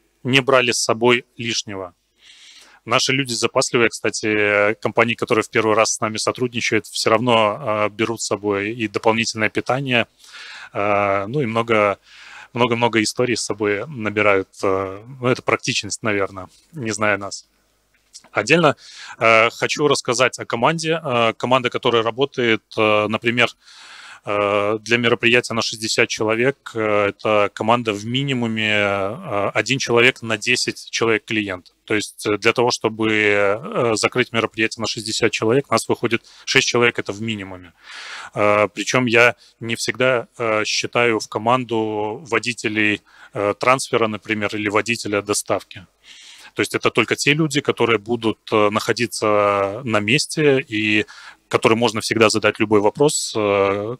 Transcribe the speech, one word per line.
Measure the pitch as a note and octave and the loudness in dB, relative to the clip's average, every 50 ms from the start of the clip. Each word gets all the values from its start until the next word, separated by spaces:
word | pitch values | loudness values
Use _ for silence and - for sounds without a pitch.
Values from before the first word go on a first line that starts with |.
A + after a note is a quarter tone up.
| _ _ _ _ - | _ _ _ _ -2
не | B2+ B2+ C#3 | 2 2 2
брали | B2+ B2 C3+ B2+ B2 A#2+ A2 | 4 4 4 4 4 2 0
с | - | 0
собой | - - A2+ A2 A#2 B2 A#2+ A#2+ - _ _ | 0 -2 0 2 4 4 4 4 0 _ _
лишнего. | - A#2 A#2 A2 - - - G2+ F#2+ F#2+ F2 E2+ _ _ _ _ _ _ - - - - - - - - - - _ - | -10 -6 -6 -4 -4 -6 -8 -8 -12 -12 -14 -16 _ _ _ _ _ _ -20 -20 -20 -20 -20 -20 -20 -20 -20 -20 _ -6
Наши | A2+ A2+ C3 - - C3 | -2 0 0 0 0 0
люди | C3+ C#3 B2 A#2+ | -2 -2 -4 -4
запасливые, | A2 A2+ A2+ - B2+ C3+ - - B2 A#2 G#2+ | -2 -2 0 0 0 0 2 2 2 2 2
кстати, | - - - A2+ - - - A2 G#2+ G#2+ G#2 G#2 G#2 G#2 G2+ G#2 A2 - | 0 -2 -6 -4 -4 -4 -2 -2 0 2 2 2 2 2 2 2 0 -2
компании, | - A#2 G#2+ - A2+ A#2 A2+ | -4 -2 0 2 2 2 0
которые | - - - B2 A2 G2+ | -2 -2 0 0 0 0
в | - | 0
первый | - A#2+ G#2+ A2 G#2+ | 0 0 2 2 4
раз | G#2+ A2 - - | 2 2 2 0
с | - | -2
нами | A#2 A2 A2 | -4 -6 -4
сотрудничают, | G#2 - G#2+ G2+ - B2+ B2 A#2 A#2 - - A#2 A2 - | -4 -4 -4 -4 -2 -4 -4 -4 -4 -4 -2 -2 -2 -2
все | - - - - A2 | -4 -6 -2 0 2
равно, | A2 G#2+ A#2+ B2 A#2 A2+ A2 G#2 G#2 C#3 | 2 2 4 4 2 4 4 2 0 -2
э, | D3+ A#2 G#2+ G#2+ G#2 G#2 | -4 -4 -2 0 -2 -2
берут | G#2 G2+ A2+ G#2+ A2+ G#2+ - | -2 -2 -2 -2 -4 -4 -4
с | |
собой | - A2+ G2+ G2+ G#2 G2+ G2 G2+ G#2 A#2 | -4 -4 -2 -2 -2 -2 -2 -2 -4 -4
и | B2+ A2+ G#2 | -4 -4 -4
дополнительное | G2+ - - A2+ A2 A2+ A2+ - - A2+ A2 G#2+ | -4 0 2 2 2 2 0 -2 -2 -2 -2 -2
питание, | - A2 G#2 - B2+ C3+ C#3+ C3+ B2+ A#2 A2 - _ _ - - - - - - - - - - - | -2 -2 -2 -2 -2 -2 -2 0 0 0 0 -2 _ _ -20 -20 -20 -20 -18 -18 -18 -18 -18 -12 -6
э, | A#2 G2+ G#2 G#2 G2+ G2+ G2+ G2 G2+ G2 | -4 -2 0 2 2 2 2 0 0 -2
ну | G2+ B2 D#3 C#3+ | -4 -4 -4 -2
и | |
много, | A2 A2+ A#2 A#2 A2+ A2+ G#2+ G#2 G#2 G2 - _ - - - - - - - - - - | -2 -2 -2 0 2 2 4 4 2 0 -2 _ -20 -20 -20 -20 -20 -20 -20 -18 -8 -2
много-много | B2 A#2+ A#2+ A#2 A#2 A#2+ A2+ G#2+ A2+ G#2+ | 0 0 0 2 0 0 0 2 0 0
историй | - - - B2 B2 A#2 | 0 0 -2 -2 0 -2
с | - - | -2 -4
собой | - G#2+ G#2 A2 G#2 G#2 G2+ A2+ | -6 -4 -2 -2 -2 -2 -2 -4
набирают. | D#3 D3+ B2 G#2+ G#2 G#2 G#2+ G#2+ G#2+ G2+ G2 F#2+ - - - - | -8 -8 -8 -6 -4 0 2 2 4 4 2 0 -2 -6 -4 -2
Э, | G2+ F#2+ F#2+ G2 F#2+ F#2+ G2+ A2 B2 C#3 C3 | 0 0 0 -2 -4 -8 -12 -16 -18 -10 -4
ну, | B2 B2 | 0 0
это | B2 - - | 0 0 0
практичность, | - A2+ - - - A#2+ - - G2 - - - | 0 0 0 0 -2 -4 -4 -4 -6 -8 -6 -4
наверное, | A2+ G#2 G2+ G2 F#2 G2 F#2+ F2+ F2+ _ _ _ _ - | -2 0 0 -2 -4 -6 -10 -16 -16 _ _ _ _ -12
не | D#3+ B2 A2 G#2+ | -8 -6 -6 -4
зная | G2+ G#2+ G#2 G2+ G2 | -2 0 0 0 0
нас. | G2+ G2 - - - _ _ _ _ _ _ _ _ _ _ _ _ _ - - _ _ - | -2 -8 -12 -14 -16 _ _ _ _ _ _ _ _ _ _ _ _ _ -20 -20 _ _ -4
Отдельно, | - G#2+ G#2+ D3 F3 E3+ D3 B2+ - - - - - - - - - | -4 0 2 4 4 4 4 2 0 -6 -20 -20 -20 -18 -16 -6 0
э, | A#2+ A2+ A2+ A2 A2 A#2 | 4 6 6 6 6 4
хочу | - - C3 A#2+ - - D3+ | 2 -2 -4 -4 -2 0 2
рассказать | C#3+ C#3 - - - B2 A2 C3 A#2+ - - | 2 2 0 0 -2 0 2 2 2 0 -2
о | A2+ | -10
команде. | - - A#2 A#2 C#3+ E3 E3+ D#3+ D#3+ D#3+ E3 D#3+ | -6 -4 0 0 0 0 0 -2 -4 -4 -4 -4
Э, | D3 B2 A#2+ A#2 A2+ A2 | -2 0 0 0 0 0
команда, | - - B2 B2 C3 A#2+ B2 | -2 0 2 2 2 2 0
которая | - A#2 - B2+ A#2 A#2 A2 | -4 -2 0 2 2 2 2
работает, | A#2 A2+ A#2 C#3 C3+ - - B2 A#2 A2 G#2 _ - - - | 0 -2 -2 -4 -4 -2 0 0 2 0 0 _ -4 -2 0
э, | A2 G#2+ G#2+ G#2+ G#2+ G#2 | 2 2 4 2 2 0
например, | A2 A2 - A#2+ A#2 B2 A#2+ B2 - _ _ - - - - - - - - - - - - | -2 -2 -2 -2 0 2 2 0 0 _ _ -20 -20 -20 -20 -20 -20 -20 -20 -20 -20 -14 -8
э, | - G#2 G#2 G#2 G2+ G2+ G#2 G2+ G#2 A2 A2 | -4 -2 0 0 2 2 0 0 0 -2 -4
для | G#2+ G#2+ A#2 A#2+ | -4 -2 -2 0
мероприятия | A#2+ A#2 A#2+ A#2 - A#2 A#2 B2 - - A#2+ | 2 2 2 2 2 4 4 2 2 0 -2
на | A2+ G#2+ | -4 -4
шестьдесят | - - A2 A2 G#2+ - - A#2 A2 | -4 -4 -6 -6 -4 0 0 0 0
человек, | - - A2+ G#2+ A2 A2+ A#2+ C3+ C#3 _ - - - | -2 -2 -2 -2 0 0 0 0 -2 _ -8 -12 -8
э, | A2+ A2 G#2+ G#2 G#2 G#2 G2+ | -4 -2 0 0 0 0 0
это | G2+ _ - A2+ G#2+ G#2 G#2 G2 - | -2 _ -2 0 2 2 2 0 -2
команда | - A2 G#2+ A#2 A#2+ A#2+ A2+ G#2 | -2 0 2 2 2 2 -2 -4
в | G2+ G#2 | -6 -4
минимуме, | A2+ A#2+ C3 C#3 C#3+ C3+ B2 A#2+ A2+ A2+ A2 A2 G#2+ G#2+ | -6 -4 -4 -4 -2 -4 -2 -2 -4 -2 -2 -2 0 0
э, | G#2 G#2 G2+ G2 G2 F#2+ G2 A2 - G3 D#3+ G#2+ G2+ G2+ G#2 - | 0 0 0 0 -2 -2 -4 -6 -8 -8 -6 -4 -2 -2 -2 -2
один | A2+ A2 A2 C3 C3+ | -2 -2 -2 -2 -2
человек | - - A#2+ A#2 A#2 B2 - - - | -2 0 2 4 4 4 2 0 -4
на | A2+ A2 | -6 -6
десять | G#2+ G#2 A#2+ B2 - - - A2 - - - | -4 -2 -2 -2 -2 -2 -4 -6 -8 -8 -8
человек | - - A#2 A2+ A2+ G#2+ - | -4 -2 0 0 0 0 -2
клиент. | - A2+ G#2+ G#2 G2 F#2+ F#2 - - _ _ _ | -4 -4 -4 -4 -4 -6 -8 -10 -16 _ _ _
То | - A2+ | -4 -2
есть, | G#2+ G2 - - - - | -2 -2 -4 -10 -8 -4
э, | A2 G#2 | -2 -2
для | G#2 - A#2 A2 | 0 2 2 4
того, | - A#2+ A#2+ | 4 2 2
чтобы, | A2+ - - A2+ A2 A2 A2 A2 | 2 0 -2 -4 -2 0 0 0
э, | A2 G#2+ G#2+ G#2 G#2 G#2 G2+ G2 G2+ A2+ C#3+ G#3 A3+ F#3 C3 A#2 A2 | 2 2 2 2 2 4 2 2 0 -2 -4 -6 -4 -2 0 0 2
закрыть | G#2+ - A2+ - C3 A#2+ - - | 2 0 0 0 0 -2 0 0
мероприятие | A#2 A2 G#2+ - A2 A2 A2 - - A2 | -2 -2 -2 -2 -2 -2 -2 -2 -4 -6
на | |
шестьдесят | G#2 - A#2+ G#2 A2 G#2+ - - G#2+ - | -6 -6 -6 -8 -6 -2 0 0 0 0
человек, | - A#2 A2 A#2 C#3 C#3 - | 0 0 0 2 0 0 0
у | A#2 | 0
нас | A2+ - - | 0 0 0
выходит | A#2 - - A#2 A2+ A2+ _ - - - - | -4 -2 -2 -2 -2 -4 _ -8 -20 -14 -6
шесть | - - C3+ B2+ - | 0 2 2 2 2
человек, | - B2 A#2+ A#2+ - - | 2 2 2 2 2 -2
это | A2+ - G2+ | -6 -8 -8
в | G2+ A2 | -6 -6
минимуме. | A2+ A2 G#2 G2 F#2+ F#2+ F2+ F2+ E2+ _ _ - - - - - - - - - - - | -6 -6 -6 -8 -12 -14 -16 -18 -20 _ _ -20 -20 -18 -18 -16 -16 -16 -16 -14 -8 -2
Э, | B2+ G#2 G#2 G#2 G#2 G#2+ G2 | 0 2 4 4 4 2 0
причем | - - G2+ - - B2+ B2+ | 0 -4 -4 -2 0 0 2
я | A#2+ A2 A#2 A#2+ A#2+ A2+ _ - - _ - | 4 4 6 6 6 4 _ -8 -20 _ -12
не | A#2 A2+ A#2 | -8 -6 -6
всегда, | - - - G#2+ G#2+ B2+ C3 C3 A#2 A#2+ - _ | -6 -6 -6 -2 0 0 0 0 0 -2 -6 _
э, | - B2 A2+ A2 G#2+ G#2+ | -6 -4 -2 0 0 -2
считаю | - - - - A2 - B2 A#2+ A#2+ A2+ G#2+ | -2 -2 -4 -4 -2 0 0 2 2 2 0
в | - - | -2 -4
команду | - A2 G#2 A#2 B2 B2+ B2 A2 A#2 A2+ A2 A2 G#2+ G#2+ G#2+ G#2+ G#2+ C3 E3+ - | -6 -2 0 2 0 0 0 -2 -4 -4 -2 -2 -4 -4 -4 -6 -6 -10 -8 -4
водителей, | A2 A2+ A2 B2 A#2 - - A2+ G#2+ G#2+ G#2+ G#2+ G#2 G2 _ _ - - - - - | -4 -4 -2 -4 -6 -4 -4 -4 0 0 2 2 0 -2 _ _ -20 -20 -20 -12 -6
э, | A#2 G2+ G#2 G2+ - | -2 -2 -2 -2 0
трансфера, | - B2 B2+ C3+ - - - A#2 A2 G#2+ | 2 2 2 2 0 -2 -2 0 0 0
например, | G#2+ G#2+ - G#2+ A2 G#2+ G#2 G2 A2 | -2 -4 -6 -6 -4 -4 -4 -4 -4
или | G#2+ G#2 G#2 | -4 -4 -2
водителя | G2 G#2+ G2+ A2 A#2 A2+ - G2+ G#2 G2+ G2+ | 0 0 0 -2 -4 -4 -4 -4 -4 -2 -2
доставки. | G#2 G#2 - - - A2 F#2 - - - G2 F2 - _ _ _ - - - - - - - - - - | -2 -2 -2 -2 -2 -4 -4 -4 -8 -20 -20 -20 -20 _ _ _ -20 -20 -20 -20 -20 -20 -20 -20 -10 -4
То | - G#2+ | -4 -2
есть | - - | -2 -2
это | A2+ - A2+ | -2 -2 0
только | - - A2+ - A2 | 0 0 0 0 0
те | - - C#3+ C#3+ | -2 0 0 2
люди, | D3+ D#3+ D#3 C#3 D3 | 2 0 0 -2 -2
которые | - - A2 - A#2+ A#2 A#2 G#2 | -2 0 0 0 2 2 0 0
будут, | G2+ A2 A#2+ A2+ A2+ A2 G#2 - _ - A#2 | -2 -2 -4 -2 0 -2 -2 -4 _ -2 2
э, | A2 G#2+ G#2 | 2 2 2
находиться | G#2 A2 - - A2+ A2 B2 A2 - - A#2 A2 G#2+ G#2 G#2 G2+ G2+ G2+ G2 G2 G2 A2+ C#3 | 2 0 -2 -2 -2 -2 -2 -6 -4 -2 0 0 2 2 2 2 2 2 0 -2 -4 -6 -4
на | A#2+ G#2+ G#2 | -2 -2 0
месте | G#2 G#2 B2 D3+ - - - E3 D3+ D3 C3+ C3 C3+ - | 0 2 0 0 0 -2 -2 0 2 2 2 2 0 -4
и | A2 G#2+ G#2+ G#2+ G#2+ G#2+ G#2 - - - - - - _ _ - | -4 -2 0 0 0 0 0 -2 -8 -20 -20 -20 -20 _ _ -2
которым | - A#2+ - B2 A2+ A2+ | -2 2 4 4 4 4
можно | A#2+ A#2 G#2 A2+ | 2 0 0 -2
всегда | - - - A2 A2+ G#2+ | -4 -2 2 4 4 4
задать | G#2 A2 G2+ G#2+ G#2 - | 4 2 2 0 0 0
любой | A2+ G#2 G#2+ G#2 | 0 2 4 4
вопрос, | G2+ G#2 - - C#3+ D3+ D#3 - - - - | 4 4 2 2 2 2 0 -2 -6 -4 -4
э, | A#2 G#2+ G#2 G2+ G2+ G2 G2 G2 G2+ G2+ A2 B2 | -2 0 0 2 2 2 2 0 -2 -4 -6 -8